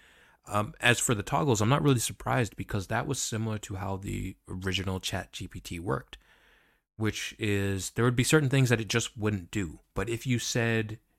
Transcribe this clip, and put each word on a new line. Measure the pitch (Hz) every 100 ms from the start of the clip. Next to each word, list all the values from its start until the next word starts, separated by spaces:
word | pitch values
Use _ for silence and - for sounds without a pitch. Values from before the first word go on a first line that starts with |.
| - _ _ _ -
Um, | 104 104 -
as | 123 120
for | -
the | 104
toggles, | 98 147 156 107
I'm | 107
not | 143
really | 147 127
surprised | - 98 - 123 113 -
because | - 104 90
that | 113 147
was | 139
similar | - 110 110 107
to | - 95
how | 98 95
the | 98 98 98 92 -
original | 95 95 92 95 92
Chat | - 95 87
G | - 92
P | -
T | - 85
worked, | 90 131 - - _ _ _ _ _ _ _ -
which | 107 101 - -
is | 107 101 98 98 90
there | - 117
would | 123
be |
certain | 123 156 139
things | 139 127
that | 117
it | 104
just | 117 - -
wouldn't | 104 104 87
do. | 107 90 - _
But | - 117
if | 117 135
you | 120
said | - 127 113 113 107 110 _